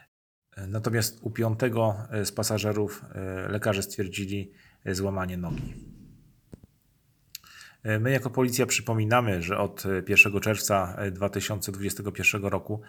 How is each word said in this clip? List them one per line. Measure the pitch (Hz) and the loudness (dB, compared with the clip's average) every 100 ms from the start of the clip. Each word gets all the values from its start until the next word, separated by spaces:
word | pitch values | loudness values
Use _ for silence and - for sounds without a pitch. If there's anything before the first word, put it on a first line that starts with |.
| _ _ _ _ _ - | _ _ _ _ _ -12
E, | 95 | -6
natomiast | 110 117 117 110 - | -2 0 2 0 -4
u | 110 | -6
piątego, | 110 113 110 127 113 113 101 113 | 0 0 2 2 4 2 2 -4
e, | 107 95 | -2 -2
z | |
pasażerów, | - 110 107 104 104 101 - - 98 | -2 0 2 2 2 -2 -4 -12 -8
e, | 95 92 98 | -6 -6 -4
lekarze | 104 110 98 | 0 0 0
stwierdzili, | - - 95 101 95 101 95 - - _ 101 | -2 -4 -6 -4 -4 -4 -6 -14 -20 _ -4
e, | 92 | -2
złamanie | 98 98 92 90 | -2 -2 -4 -4
nogi. | 85 - - - - - - - - _ _ - - _ _ _ _ _ _ - - - - - | -4 -6 -8 -12 -16 -20 -20 -20 -20 _ _ -20 -20 _ _ _ _ _ _ -20 -20 -20 -20 -8
E, | 110 107 | 0 2
my | 123 | 4
jako | 135 127 | 2 2
policja | 131 127 120 123 | 2 2 4 2
przypominamy, | - - 110 107 123 113 90 | 2 0 0 4 4 4 0
że | 85 101 | 0 0
od, | 98 - 95 | 0 -2 -2
e, | 92 | -2
pierwszego | 90 98 104 98 | 4 4 4 4
czerwca, | 107 104 - 101 90 95 | 2 0 4 2 2 -2
e, | 101 | -4
dwa | 92 98 | -2 -2
tysiące | 101 - 101 104 | -2 -2 -4 -4
dwudziestego | 95 98 - 101 | -4 -4 -4 -6
pierwszego | 92 90 107 98 | -2 0 0 0
roku, | 95 - 107 | -2 -2 -8